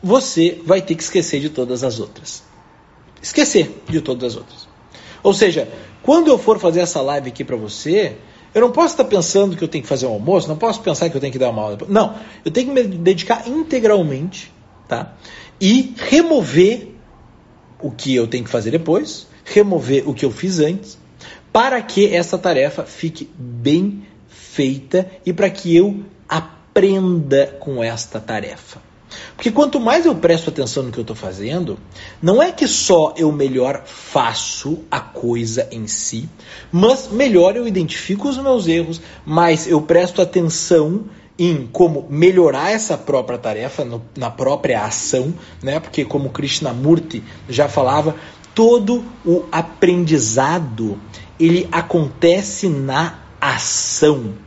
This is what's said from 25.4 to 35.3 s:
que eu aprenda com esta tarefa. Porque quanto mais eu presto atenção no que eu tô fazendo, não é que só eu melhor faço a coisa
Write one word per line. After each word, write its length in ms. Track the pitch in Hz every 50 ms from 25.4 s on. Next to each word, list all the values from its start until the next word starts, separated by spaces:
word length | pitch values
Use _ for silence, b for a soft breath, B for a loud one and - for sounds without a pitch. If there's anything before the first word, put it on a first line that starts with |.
| 202 196
que 260 | 196 - - 175 165
eu 300 | 165 185 208 202 - - - - _ - -
aprenda 1160 | - 160 160 - - - - _ _ - 180 196 196 190 190 180 180 170 151 135 135 139 139 139 - -
com 240 | - - 139 123 117
esta 380 | 113 113 113 - - - 110
tarefa. 640 | 107 - 113 107 104 - - - - - - - - - _ _ _ B B B B B B
Porque 160 | - - 240
quanto 300 | 220 214 294 285 - 302
mais 260 | 240 226 262 339 339
eu 80 | 339 254
presto 360 | 165 - 175 170 165 165 -
atenção 340 | 143 - 135 117 - 143 131
no 80 | 123 110
que 60 | -
eu 60 | 113
tô 100 | 107 113
fazendo, 640 | 101 - 98 92 95 101 117 143 180 180 131 98 - - - B B B B B B -
não 200 | 165 196 240 311
é 100 | 370 359
que 140 | - 311
só 480 | - - - - - 196 165 156 151 -
eu 140 | - 165 151 151
melhor 500 | 143 139 135 131 127 123 131 143 - -
faço 960 | - - - - - - 143 123 117 - - - - - - - 139 160 160 - -
a 100 | - 131
coisa 680 | - - - - 123 120